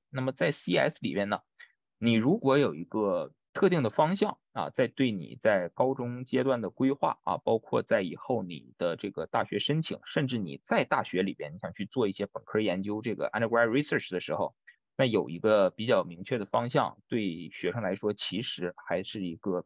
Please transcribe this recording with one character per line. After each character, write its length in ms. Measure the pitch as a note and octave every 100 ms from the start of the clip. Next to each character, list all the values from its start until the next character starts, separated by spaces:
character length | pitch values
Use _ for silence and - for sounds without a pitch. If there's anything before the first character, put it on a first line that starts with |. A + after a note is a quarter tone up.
| _
那 100 | C3+
么 100 | C3
在 200 | C3 E3+
C 240 | C#3+ - E3+
S 240 | C#3 -
里 140 | G#2 E2
边 140 | G2+
呢， 100 | G2+ - _ - _ _ _
你 160 | A2+
如 240 | A2+ A#2 G3+
果 220 | C3+ C3+
有 160 | B2+ D2+
一 80 |
个 500 | F2 A2 G2+ F2 D2 - _ -
特 140 | G3
定 120 | F3
的 80 | A#2
方 260 | - D#3 F#3+
向 220 | G#3 - _
啊， 160 | - D#2+
在 180 | - A#2+
对 240 | - C3
你 240 | G2+ B1 -
在 260 | A2+ G2+ F2
高 260 | - B2+ C3+
中 280 | B2 B2 B2+
阶 180 | C3
段 180 | C3 B2
的 80 | G2+
规 220 | - C3+
划 260 | C#3+ D#3+ -
啊， 140 | - F2
包 200 | - A2+
括 240 | - A#2
在 220 | - A2
以 120 | F#2 F#2+
后 280 | - A#2+
你 280 | F#2 D#2+ A#1+ -
的 180 | F2 E2+
这 140 | G2+
个 160 | - D#2+
大 180 | A#2+
学 140 | B2 G2+
申 240 | - D#3
请， 180 | D#3 - -
甚 220 | - C3+
至 100 | B2
你 240 | F2+ C#2
在 200 | - A3+
大 200 | C3+ C#3
学 200 | F#2+ F2
里 100 | G2
边， 180 | - D2
你 60 | E2
想 160 | F2
去 140 | - G2
做 200 | - G#2+
一 40 |
些 160 | F#2+ G2+
本 160 | - -
科 140 | A2
研 240 | G#2+ F2+
究， 180 | G2 G#2+
这 140 | A#2+ G#2
个 120 | -
undergrad 360 | G#2+ A2+ A#2 A#2
research 440 | B2 D3 D3+ -
的 100 | F2+
时 140 | - E2+
候， 180 | F2+ - _ _ _ -
那 100 | C3
有 220 | G#2+ C2+
一 120 | E2+
个 320 | A2 G#2+ F#2+
比 160 | - A2+
较 160 | G2+
明 200 | E2+ E2+
确 140 | G2 B2
的 80 | G2+
方 240 | A#2 A#2+
向， 300 | D3+ G#2+ - _
对 420 | A#2+ G2+ E2 E2
学 220 | - F2+
生 100 | A2+
来 140 | G2+ F#2+
说 180 | G#2
其 300 | G2+ - F#2
实 320 | A#2+ - F2 -
还 240 | - E2+
是 240 | F#2+ A2 F2+
一 100 | E2
个 280 | G#2 F2+